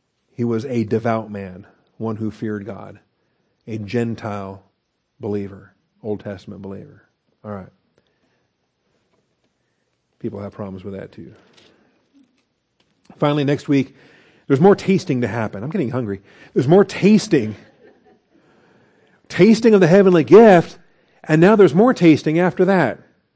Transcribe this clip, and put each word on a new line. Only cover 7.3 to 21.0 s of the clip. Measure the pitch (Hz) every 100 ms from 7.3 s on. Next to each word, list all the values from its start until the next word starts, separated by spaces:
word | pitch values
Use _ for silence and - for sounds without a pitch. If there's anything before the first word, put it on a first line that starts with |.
| _
All | 107
right. | 101 90 _ _ _ _ _ _ _ _ _ _ _ _ _ _ _ _ _ _ _ _ _ _ _ _ _
People | 120 101
have | 101
problems | - 101 95
with | 98
that | 95 -
too. | - - - _ _ _ _ _ _ _ 277 _ _ _ _ _ _ _ _ _ -
Finally, | 147 147
next | 139 147 -
week, | 139 131 _ _ _ _ _ -
there's | 135
more | 185 190
tasting | - 190 - 127
to | 120
happen. | 117 107 98
I'm | 123
getting | 190 120
hungry. | 127 110 98 _ _ _
There's | 202 131
more | 185
tasting. | - - 190 214 - 147 107 101 _ _ _ _ _ _ _ _ _ _ _ _ _ _ _ _ -
Tasting | - 202 220 233
of | 202
the | 165
heavenly | 196 190 175
gift, | 120 190 226 175 - - _ _